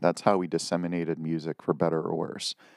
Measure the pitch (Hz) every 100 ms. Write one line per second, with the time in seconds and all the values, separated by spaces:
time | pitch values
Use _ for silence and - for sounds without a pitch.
0 | 87 - - 98 90 82 - 85 87 87
1 | 82 78 80 82 80 82 - 78 82 80
2 | - 82 80 - - - -